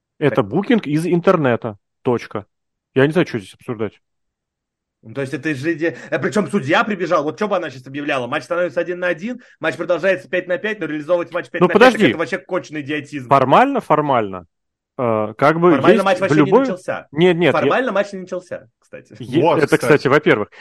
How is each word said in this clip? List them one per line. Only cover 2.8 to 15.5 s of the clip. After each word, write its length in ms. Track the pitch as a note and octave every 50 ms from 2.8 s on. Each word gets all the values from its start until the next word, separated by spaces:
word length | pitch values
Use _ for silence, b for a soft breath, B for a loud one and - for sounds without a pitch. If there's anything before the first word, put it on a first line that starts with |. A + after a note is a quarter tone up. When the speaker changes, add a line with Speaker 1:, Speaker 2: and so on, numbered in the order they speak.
| _ _ -
Speaker 1:
Я 120 | B2+ C3+
не 80 | D#3 D3+
знаю, 140 | F3+ D#3 -
что 120 | - A2+
здесь 140 | F#2+ - -
обсуждать. 480 | _ _ - B2 G#2 A2 G2 - _ _ _ _ _ _ _ _ _ _ _ _ _ _ _ _ _ _ _ _ _ -
Speaker 2:
Ну, 100 | A2+ A2
то 80 | C#3
есть 120 | C#3 B2+ D3+
это 200 | D3 B2+ D#3+ D3+
же 180 | B2+ C3+ E3 E3
иде-, 220 | D3 E3 E3 E3 B B B
а 80 | D#3 D#3+
причем 280 | D3+ F#3 - G#3 F#3+ C#3
судья 340 | E3 G3 C#3 B2 E3+ G#3+ A#3
прибежал, 400 | - G#3+ E3+ F3+ D#3 F3 D#3+ C#3+
вот 140 | D#3 D#3 -
что 100 | G#3+ G3+
бы 80 | G3+
она 140 | F3+ E3+ D3+
сейчас 180 | C3 C3+ C3 C#3
объявляла? 400 | C3+ C#3+ C#3+ D3 C#3+ C3+ A#2+ A#2
Матч 160 | C#3 D#3 D3+
становится 380 | - E3+ F3 F3+ E3+ - F3+
один 180 | E3+ E3 F3+ F3
на 80 | F3+ F3+
один, 340 | F3 D#3 F3+ A#3+ B3+ - b b b b
матч 160 | D3 D#3+ D#3 -
продолжается 500 | E3+ E3 F3+ D#3+ D#3+ G3 F#3 F3 - -
пять 200 | - F3+ F3+ F3+
на 100 | F3+ E3+
пять, 220 | F3+ G#3+ G#3+ G#3
но 80 | E3 D3+
реализовывать 440 | D3+ D3+ D3 D3+ F3+ F3 E3+ E3+
матч 140 | D#3+ F3 D3+
Speaker 1:
Ну, 60 | -
Speaker 2:
пять 100 | - E3+
на 140 | F3 F3+ E3+
пять, 40 | G#3+
так 0 |
Speaker 1:
подожди. 300 | A#3+ C4 A3 - G3+ -
Speaker 2:
это 80 | G3 D#3+
вообще 200 | E3 D#3 G3 F3+
конченый 440 | - - F3+ F3 - - D3+ D3+
идиотизм. 480 | C#3 C3 D3+ D3+ C3+ - D3 C#3+ B2+ A#2+
Speaker 1:
Формально, 500 | C#3 C#3 B2+ B2+ D3 G3 B3 C#4 C#4 A3+
формально. 680 | - - D#3 D3+ D3+ D3 C3+ A#2+ G#2+ G2 F#2+ F2+ E2 _ _ _ _ _ _ _ _ _ _ -
Э, 360 | B2+ A#2 A2+ A2 G#2+ G#2+ G#2+ -
как 220 | C#3+ D3